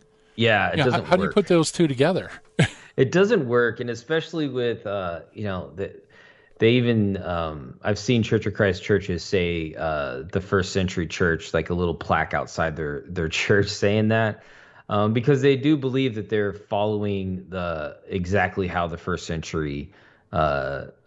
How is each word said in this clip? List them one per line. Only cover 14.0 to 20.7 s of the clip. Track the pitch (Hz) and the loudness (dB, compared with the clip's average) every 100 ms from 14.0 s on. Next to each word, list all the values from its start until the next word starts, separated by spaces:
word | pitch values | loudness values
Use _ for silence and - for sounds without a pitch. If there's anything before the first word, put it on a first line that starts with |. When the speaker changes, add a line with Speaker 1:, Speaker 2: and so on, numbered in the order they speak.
| 107 | 2
Speaker 1:
that, | 113 110 104 - - - - - | 2 0 -2 -14 -20 -20 -20 -4
um, | 104 107 | 0 2
because | 117 117 135 | 2 2 4
they | 139 131 | 4 4
do | 143 151 | 2 2
believe | 127 131 131 | 0 0 0
that | 107 92 | -2 -2
they're | 107 101 | 0 0
following | 92 - 104 107 104 104 98 95 92 - | -4 -4 -2 0 0 -2 -2 -4 -6 -6
the, | 92 87 78 73 - - | -6 -4 -4 -8 -12 -6
exactly | 98 87 101 92 101 90 | -4 0 0 0 0 -2
how | 87 85 | -2 -4
the | 85 | -4
first | - 85 - | -6 -6 -4
century, | 82 - 82 76 71 90 - - _ _ | -6 -4 -4 -4 -6 -10 -18 -20 _ _
uh, | 85 76 71 67 | -2 0 0 -4